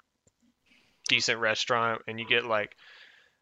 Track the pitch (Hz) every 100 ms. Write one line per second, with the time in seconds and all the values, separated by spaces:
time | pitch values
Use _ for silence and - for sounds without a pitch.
0 | _ _ _ _ _ _ _ _ _ _
1 | - 123 - 117 113 107 - 120 117 113
2 | - 113 113 120 120 107 104 - - -
3 | - - _ _